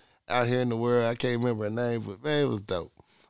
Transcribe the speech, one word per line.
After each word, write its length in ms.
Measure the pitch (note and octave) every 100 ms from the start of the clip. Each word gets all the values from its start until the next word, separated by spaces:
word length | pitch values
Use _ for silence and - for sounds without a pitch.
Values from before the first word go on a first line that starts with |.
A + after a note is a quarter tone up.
| _ _ -
out 220 | B2 A#2+
here 120 | B2+
in 80 | B2
the 60 | A2+
world. 280 | A#2+ A#2+
I 120 | A#2 A#2
can't 220 | B2+ A#2+
remember 260 | B2 A2
her 60 | G#2+
name, 300 | A2 A#2+ A#2
but, 240 | G#2 G2
man, 200 | C#3 D3
it 40 | C#3
was 140 | A2+
dope. 280 | G2+ F2+ D#2 - _ _ _